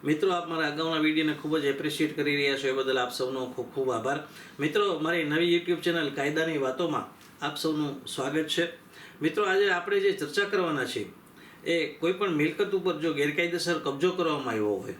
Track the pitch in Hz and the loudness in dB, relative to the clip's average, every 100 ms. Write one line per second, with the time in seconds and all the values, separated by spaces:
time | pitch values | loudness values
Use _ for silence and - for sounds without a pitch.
0 | 143 151 190 175 170 160 156 147 165 160 | 0 2 2 2 -2 -2 -2 -2 -2 2
1 | 156 156 156 147 151 160 139 139 151 - | 2 2 0 -2 -2 0 0 0 -2 0
2 | 151 151 147 143 143 139 135 131 131 131 | -2 0 0 2 2 0 0 0 2 0
3 | 123 - 127 131 127 127 120 - 131 117 | 0 -2 -2 -2 -6 -6 -6 -2 0 0
4 | 117 135 - - - - 147 208 202 160 | 0 -4 -6 -16 -18 -4 0 2 2 2
5 | 156 175 151 156 175 170 170 170 175 170 | 0 0 2 2 4 2 2 0 2 0
6 | 147 139 139 156 160 156 131 127 165 135 | 0 -2 -2 0 0 0 0 0 0 -2
7 | - - - - 147 147 160 151 147 131 | -6 -14 -20 -8 -6 -2 -2 0 0 -4
8 | - - 135 151 - - 170 - - - | -8 -4 -2 -2 -2 0 -2 -4 -20 -20
9 | - - 151 160 202 190 202 180 180 202 | -20 -4 -2 2 2 4 4 2 2 2
10 | 196 185 151 - 202 202 175 147 123 117 | 2 2 -2 0 0 2 2 0 -2 -4
11 | 95 - - - - - - 170 151 - | -6 -10 -20 -20 -20 -10 -2 0 0 -2
12 | 165 185 202 156 156 - 196 190 180 156 | -2 0 0 2 2 2 0 2 0 0
13 | 165 143 143 147 170 175 175 160 - 139 | -2 2 0 2 0 0 0 0 0 0
14 | 180 180 165 147 127 110 104 98 90 90 | 0 2 0 0 -2 0 0 0 -4 -12